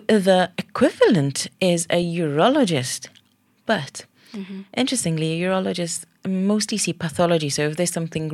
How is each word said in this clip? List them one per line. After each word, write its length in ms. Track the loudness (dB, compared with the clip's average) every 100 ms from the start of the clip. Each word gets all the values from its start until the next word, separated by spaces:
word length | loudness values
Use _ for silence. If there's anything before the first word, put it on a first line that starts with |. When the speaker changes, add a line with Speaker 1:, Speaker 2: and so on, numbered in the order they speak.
| 4
Speaker 1:
the 420 | 2 4 4 2 -4
equivalent 920 | -8 0 0 4 4 4 2 -2 -8 -2
is 260 | 0 0 0
a 140 | 0
urologist, 1040 | 0 -2 -2 4 4 4 2 0 -2 -8 -12 _ _ _ _ _ -4
but 400 | -4 -4 -12 -18 _ _
Speaker 2:
Mm-hmm. 280 | -14 -12 -14 -10 -4
Speaker 1:
interestingly, 560 | -2 -2 -2 -2 -2
a 120 | -2 -2
urologist 560 | 0 -2 -4 -4 -6 -12 _ -6
mostly 520 | -2 0 0 -2 -4
see 160 | -4
pathology. 560 | -4 -4 0 2 2 0
So 140 | -2 -2
if 80 | -2
there's 160 | -4
something 380 | -4 -6 -6 -4